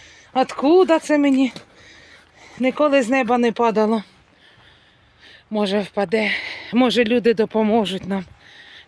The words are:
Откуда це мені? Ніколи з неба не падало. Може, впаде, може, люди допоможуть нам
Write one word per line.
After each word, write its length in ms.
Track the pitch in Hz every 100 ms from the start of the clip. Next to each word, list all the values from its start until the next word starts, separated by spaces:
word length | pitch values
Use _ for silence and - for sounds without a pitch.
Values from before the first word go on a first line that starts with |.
| - - -
Откуда 680 | 262 254 - 269 359 359 320
це 200 | - 294
мені? 340 | 285 262 262 - - - - - - - _ _ - -
Ніколи 440 | 254 - 294 277
з 60 | 220
неба 300 | 262 233 247
не 140 | 233
падало. 500 | - 233 214 214 226 - _ _ _ _ _ - _ _ _ _ _ - - -
Може, 300 | 214 202 208
впаде, 500 | 185 202 185 220 208 - - - -
може, 320 | 233 247 208
люди 300 | 220 240 233
допоможуть 720 | 226 214 220 214 226 180 190 185
нам 180 | 190 180 - - - - -